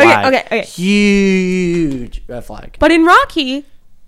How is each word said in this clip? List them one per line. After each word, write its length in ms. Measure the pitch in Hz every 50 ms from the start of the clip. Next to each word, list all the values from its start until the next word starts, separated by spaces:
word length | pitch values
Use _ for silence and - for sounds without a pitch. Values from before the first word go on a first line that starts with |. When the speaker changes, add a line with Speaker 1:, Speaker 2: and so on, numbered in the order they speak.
| 294
Speaker 1:
flag. 220 | 339 294 208 202 262 262
Speaker 2:
okay, 100 | - -
okay. 180 | - 220 226 -
Speaker 1:
Huge 1600 | - - - 180 196 202 208 208 202 202 202 196 190 190 185 185 180 185 185 180 175 175 170 165 147 135 127 120 - - - - -
red 160 | 123 120 -
flag. 320 | - 110 - - - - -
Speaker 2:
But 120 | 294 320
in 140 | 330 330 330
Rocky, 600 | 349 381 480 554 - - 320 277 254 262 285 285 - - - - - - - -